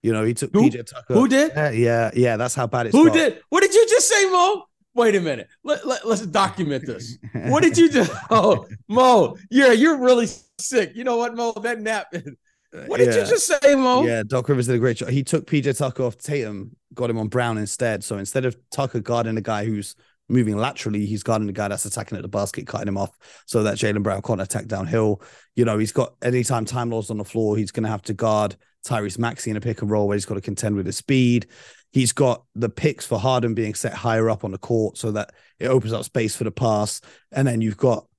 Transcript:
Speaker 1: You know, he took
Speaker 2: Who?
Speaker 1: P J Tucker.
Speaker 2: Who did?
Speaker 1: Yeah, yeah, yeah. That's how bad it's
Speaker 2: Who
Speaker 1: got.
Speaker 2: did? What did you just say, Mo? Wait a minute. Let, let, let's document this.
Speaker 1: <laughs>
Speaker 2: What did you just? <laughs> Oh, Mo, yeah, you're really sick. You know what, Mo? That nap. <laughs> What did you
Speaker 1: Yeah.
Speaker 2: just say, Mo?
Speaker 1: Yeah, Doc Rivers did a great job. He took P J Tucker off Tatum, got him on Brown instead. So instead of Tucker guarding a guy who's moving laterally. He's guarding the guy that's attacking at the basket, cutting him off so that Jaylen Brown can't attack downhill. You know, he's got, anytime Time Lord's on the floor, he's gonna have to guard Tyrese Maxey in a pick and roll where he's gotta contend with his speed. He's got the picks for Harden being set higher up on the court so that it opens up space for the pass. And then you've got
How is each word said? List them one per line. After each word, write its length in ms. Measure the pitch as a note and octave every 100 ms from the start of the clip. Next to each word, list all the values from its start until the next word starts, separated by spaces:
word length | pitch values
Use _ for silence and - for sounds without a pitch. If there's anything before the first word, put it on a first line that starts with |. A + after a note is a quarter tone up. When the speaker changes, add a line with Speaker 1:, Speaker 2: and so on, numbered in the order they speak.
Speaker 1:
You 100 | A2+
know, 120 | A2
he 100 | A2
took 160 | A#2 -
Speaker 2:
Who? 80 | F#3+
Speaker 1:
P 80 | A#3
J 100 | A#2+
Tucker. 320 | A2+ B2+ -
Speaker 2:
Who 140 | B2+ B3+
did? 240 | C4 D#4 D3+
Speaker 1:
Yeah, 140 | D3+
yeah, 420 | A2+ A#2 A#2 A2+ -
yeah. 220 | B2 A2
That's 180 | B2 -
how 100 | A#2+
bad 220 | B2 A#2
it's 80 | A#3+
Speaker 2:
Who 140 | E4
Speaker 1:
got. 40 |
Speaker 2:
did? 280 | D#4+ D4+ - _
What 120 | E4+
did 140 | F#4+ G4
you 120 | A4+
just 220 | A4+ -
say, 160 | G#4+ F#4+
Mo? 380 | F#4 F4+ G4+ - _ _ A#3+
Wait 180 | A#3
a 80 | G3
minute. 260 | E3+ B2+ F#2+ _
Let, 220 | - G3 -
let, 220 | B3 A3+
let's 180 | G#3 G#3
document 640 | G3+ G3 - D#3+ C3+ B2+
this. 320 | G2+ A2+ B2+ A2
Speaker 1:
<laughs> 140 | A2+ -
Speaker 2:
What 160 | C#4+
did 160 | E4+ -
you 140 | E4
just? 200 | C#4+ F3 -
<laughs> 80 | -
Oh, 340 | A3+ F#3+ E3+ - G#2+ _
Mo, 500 | A3 B3+ A#3+ C#3 - -
yeah, 220 | B3 C4+
you're 260 | A#3 D4+ D4
really 280 | B3 B3 A3+ - _ -
sick. 360 | - B3 G3+ A3+
You 80 |
know 140 | B3 A#3
what, 180 | A#3+ A#3
Mo? 180 | A#3 A3
That 180 | A3+ A#3
nap. 320 | G#3+ A3 F3
<laughs> 760 | E3+ D3 C3 _ _ _ - -
What 100 | -
did 160 | -
you 80 | -
Speaker 1:
Yeah. 60 | -
Speaker 2:
just 180 | A4 -
say, 300 | D4 C#4 C#4
Mo? 280 | B3+ B3+
Speaker 1:
Yeah, 200 | A#2 A#2
Doc 260 | G#2+ C3 A#2
Rivers 160 | C3+ A#2+
did 100 | B2
a 40 |
great 180 | B2 A2
job. 120 | A2
He 140 | C3
took 220 | C3 D#3+ -
P 160 | D3+
J 120 | C3+
Tucker 280 | C3 C#3 -
off 140 | B2+ -
Tatum, 580 | - D3 A2 G#2 G2 _ _ -
got 160 | B2
him 80 | A2+
on 80 | A2
Brown 320 | B2+ A#2+ A2
instead. 440 | G#2 - A#2+ G#2
So 140 | - G2+
instead 280 | G2 - B2+
of 120 | A2+ _
Tucker 280 | - C#3 A#2+
guarding 380 | G2+ A#2 A2+ A2
a 40 |
guy 220 | G#2 G#2+
who's 320 | G#2+ G#2+ G2 - _ _ _
moving 280 | B2 A2 G#2
laterally. 480 | B2 - C3 G#2 G2+
He's 180 | G#2
guarding 240 | - A2 G#2
the 60 |
guy 140 | G2 G2+
that's 180 | G2 G#2
attacking 320 | - G#2+ G2
at 40 |
the 60 | F2+
basket, 400 | G2 G2+ - B2
cutting 200 | - G2+
him 100 | G2
off 140 | G2 _ _ - -
so 180 | A#2
that 140 | G#2 G2+
Jaylen 260 | A2+ G#2
Brown 180 | G2+ F#2+
can't 200 | - G#2+
attack 260 | F#2+ G#2+ G#2+
downhill. 540 | G#2 F2+ A2+ G#2+ G2+ - - _ -
You 100 | A#2
know, 120 | G#2+
he's 140 | A2
got, 220 | - B2 _
anytime 440 | B2 B2+ A#2 B2 G#2+
Time 240 | B2+ A#2+
Lord's 200 | A2+ G#2
on 80 | A2
the 60 | G2+
floor, 300 | A2+ G#2+ G#2
he's 140 | G2+
gonna 160 | - A2
have 140 | G#2
to 100 | -
guard 420 | G2+ A2+ G#2+ G#2 - _ _ -
Tyrese 320 | A#2 G#2 F2+
Maxey 320 | A#2 - -
in 60 | G#2+
a 40 |
pick 200 | A#2 A2
and 80 | G#2
roll 160 | G#2+ G#2
where 80 | G#2
he's 100 | G2
gotta 160 | G2+
contend 340 | G#2 G2+ G#2+ G#2
with 100 | F2+
his 120 | -
speed. 500 | - C3+ B2 A#2+ - - - - _
He's 200 | - B2
got 320 | - C3+ A2+ _ -
the 140 | A2+
picks 360 | - D#3 - -
for 120 | A2+
Harden 360 | B2 B2+ A#2
being 200 | A2+ G#2+
set 200 | G#2 A#2
higher 360 | - B2 A2+ A2+
up 140 | A2
on 80 | G#2+
the 60 | F#2+
court 400 | - A#2 G#2+ -
so 140 | A2
that 180 | G#2+ G#2+ _ _ _
it 80 | B2
opens 260 | C3 A2
up 100 | A2+
space 320 | - C3 A2+ -
for 80 |
the 80 | A2
pass. 480 | - B2 G#2+ G#2 - - _ _
And 160 | - C3+
then 140 | A2+
you've 160 | A2+ G2+
got 280 | B2+ A2 -